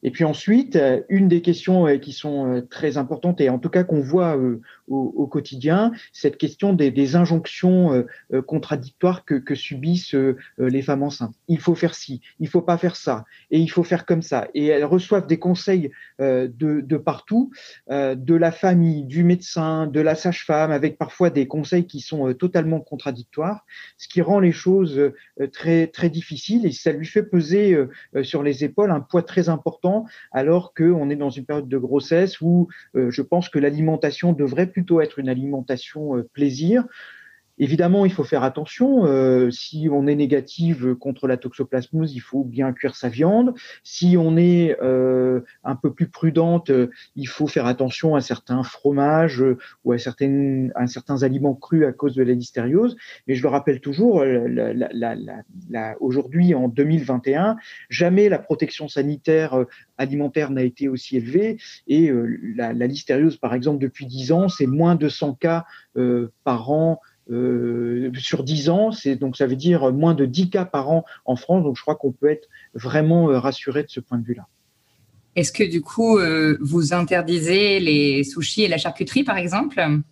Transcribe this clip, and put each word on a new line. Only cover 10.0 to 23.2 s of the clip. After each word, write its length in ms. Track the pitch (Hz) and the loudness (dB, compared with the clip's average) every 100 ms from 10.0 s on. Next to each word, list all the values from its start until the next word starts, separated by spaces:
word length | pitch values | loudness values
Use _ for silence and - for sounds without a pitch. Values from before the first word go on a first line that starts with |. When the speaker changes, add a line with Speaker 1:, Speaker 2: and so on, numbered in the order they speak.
| - | 0
Speaker 1:
euh, 220 | 139 135 131 - - | 0 0 -2 -8 -4
euh, 80 | 127 | -2
les 140 | 131 | -2
femmes 220 | 135 139 | -2 -2
enceintes. 300 | 143 143 117 - - | -2 -6 -10 -12 -4
Il 100 | 165 | -2
faut 160 | - | 0
faire 220 | 165 170 - | 0 -2 -4
ci, 240 | - 127 - _ | -14 -14 -16 _
il 80 | 156 | -2
faut 120 | 180 | -2
pas 160 | 175 170 | 0 0
faire 200 | 180 - | 0 -4
ça, 260 | - 117 113 - _ | -6 -6 -8 -20 _
et 100 | 160 | 0
il 100 | 160 | 2
faut 140 | - | 0
faire 220 | 170 175 - | 0 -2 0
comme 160 | 165 | -2
ça. 280 | 165 135 - | 0 -4 -4
Et 120 | - 147 | -2 0
elles 180 | 147 | 2
reçoivent 420 | 147 185 180 202 143 | 2 0 2 -2 0
des 140 | 160 | -2
conseils, 500 | 180 180 - 185 143 - - _ | 0 -2 2 0 0 -8 -20 _
euh, 300 | 135 127 127 | 0 0 -2
de, 280 | 120 156 151 | -2 -2 -2
de 160 | 135 151 | -2 -2
partout, 540 | 151 151 - 220 269 - - - _ | -2 -6 -2 0 0 -4 -20 -20 _
euh, 240 | 139 139 | -2 -2
de 220 | 131 127 165 | -4 2 2
la 160 | 165 | 2
famille, 540 | 165 190 180 170 151 139 | 2 2 4 4 0 -4
du 180 | 147 | 0
médecin, 640 | 175 180 180 - 160 160 160 | 2 2 -2 -4 -2 -2 -2
de 140 | 143 | 0
la 140 | 156 156 | 2 0
sage-femme, 560 | 180 175 - 151 156 | -2 -4 -2 0 2
avec 260 | 147 156 151 | 0 -2 -4
parfois 320 | 156 - 180 | -10 0 0
des 180 | 143 135 | 2 -2
conseils 400 | 156 143 180 175 | -2 0 0 0
qui 140 | 143 | -6
sont, 260 | - 156 131 | -10 -4 -2
euh, 60 | |
totalement 480 | 127 180 180 156 160 | -2 -2 0 0 -2
contradictoires, 840 | - 143 147 123 | -6 -10 -8 -10